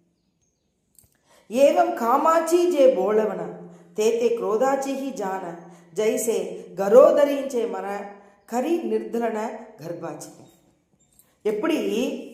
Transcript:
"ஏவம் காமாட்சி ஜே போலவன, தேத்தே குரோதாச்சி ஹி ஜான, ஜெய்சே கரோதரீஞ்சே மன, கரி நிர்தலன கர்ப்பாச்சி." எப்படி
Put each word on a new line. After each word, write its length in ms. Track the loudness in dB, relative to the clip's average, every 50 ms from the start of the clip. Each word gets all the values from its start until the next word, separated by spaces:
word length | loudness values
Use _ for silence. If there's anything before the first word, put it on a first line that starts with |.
| _ _ _ _ _ _ _ _ _ _ _ _ _ _ _ _ _ _ _ _ _ _ _ _ _ _ _ _ _ -6
"ஏவம் 460 | 0 4 4 4 4 4 0 0 -2
காமாட்சி 760 | -2 0 0 2 2 2 2 2 2 2 2 2 2 2 2
ஜே 260 | 4 6 6 6 4
போலவன, 500 | 4 0 0 0 0 0 -2 -4 -6 -10 -12 -12 -14 -18 -20 -20 -20 -20 _ _
தேத்தே 340 | -2 0 0 0 2 0 0
குரோதாச்சி 640 | 0 -2 -2 -2 -2 0 0 0 0 -2 -4 -6 -6
ஹி 160 | -8 -8 -8 -8
ஜான, 400 | -8 -8 -6 -8 -8 -10 -10 -12 -14 -16 -20 -20 -20 -20 -10 -6
ஜெய்சே 720 | -2 -2 0 0 -2 -2 -2 -2 -2 -4 -6 -10 -12 -14 -10 -6
கரோதரீஞ்சே 960 | -4 2 6 10 10 10 10 8 6 4 2 2 -2 -4 -4 -4 -4 -4 -4
மன, 440 | -6 -6 -8 -8 -8 -8 -10 -12 -16 -20 -20 -20 _ _ _
கரி 320 | -8 -6 -4 -2 -2 -2 -2
நிர்தலன 680 | -2 -2 -4 -4 -4 -6 -6 -4 -4 -4 -4 -4 -6 -8 -8 -12 -16 -18 -20
கர்ப்பாச்சி." 540 | -16 -14 -12 -12 -12 -12 -12 -12 -14 -16 -18 -20 -20 -20 -20 _ _ _ _ _ _ _ _ _ _ _ _ _ _ _ _ _ _ -6
எப்படி 360 | -4 -4 -2 -2 -2 -2 -2 -2 -2 -2 -2 -4 -4 -6 -8 -12 -16